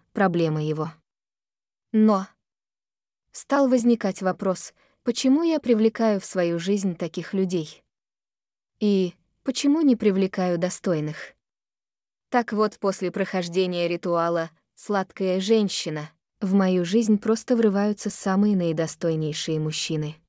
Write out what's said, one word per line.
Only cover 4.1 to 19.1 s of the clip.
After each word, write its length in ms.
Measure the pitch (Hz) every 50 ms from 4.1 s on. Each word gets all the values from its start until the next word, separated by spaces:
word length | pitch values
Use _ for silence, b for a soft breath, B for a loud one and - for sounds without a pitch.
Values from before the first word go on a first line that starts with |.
| 185 -
вопрос, 540 | 190 185 185 - 202 190 185 - - - _ _ _ _ _ _ -
почему 400 | 247 233 - - 262 269 302 339
я 160 | 330 320 302
привлекаю 640 | - 254 240 214 220 220 - - 226 220 208 190
в 60 | -
свою 320 | - - 185 175 170 170 170
жизнь 360 | 165 190 202 202 190 190 170
таких 380 | - 175 160 - 185 160 - -
людей? 500 | 190 190 180 185 170 156 - - - _ _ _ _ _ _ _ _ _ _ _ _ _ _ _ _ _ _ _ -
И 360 | 220 208 202 190 185 175 - _ _ _ _ _ -
почему 380 | - 254 - - 285 285 330
не 160 | 330 277 240
привлекаю 600 | 226 214 208 190 190 190 185 - - 185 180 175 170
достойных? 760 | 180 180 - - - 202 170 151 151 151 151 - - - - _ _ _ _ _ _ _ _ _ _ _ _ _ _ _ _ _ _ _
Так 240 | - 247 233 - 226
вот, 260 | 208 214 208 - -
после 320 | - 196 190 - 190 175
прохождения 800 | 170 196 196 - - 185 175 175 170 185 185 180 180 175 175 170
ритуала 600 | 175 175 - 180 170 170 165 170 170 170 165 165 _ _ _ _ _
«Сладкая 640 | - - - 208 196 185 - - - 190 185 180 190
женщина» 720 | 190 202 226 220 208 190 - - - 165 151 151 151 - _ _ _ _ _ -
в 120 | - 185 190
мою 320 | 196 190 185 185 180 175
жизнь 320 | 170 190 233 226 208 214
просто 400 | 202 - 214 226 226 - - 254
врываются 540 | 226 226 208 190 202 202 208 208 - - 208
самые 460 | - - - 202 190 196 208 208 202
наидостойнейшие 1000 | 185 175 170 160 160 160 156 - - - 165